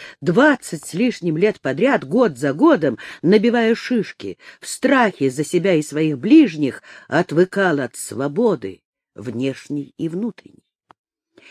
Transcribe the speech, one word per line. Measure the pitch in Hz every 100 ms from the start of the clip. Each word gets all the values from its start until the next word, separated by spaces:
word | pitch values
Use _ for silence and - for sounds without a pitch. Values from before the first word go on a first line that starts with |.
| - -
двадцать | 139 175 294 269 - 160
с | -
лишним | 170 247 - 170 156
лет | 208 -
подряд, | 139 139 254 220
год | 135 214 226 123
за | 143
годом, | 147 311 240 147 113 - -
набивая | 160 208 233 233 226 226
шишки, | - 247 - - 98 - - -
в | -
страхе | - 254 269 220 - 135
за | 127
себя | 147 180 190
и | 160
своих | 151 147 160 135
ближних, | 175 311 240 156 135 - - - -
отвыкал | 151 175 151 185 202 185 143
от | 123
свободы, | - - 107 143 151 233 151 98 90 _ _ _
внешней | - 107 113 135 127 - 147 139 -
и | 165
внутренней. | 175 226 - - _ _ _ _ _ _ _ _ _ -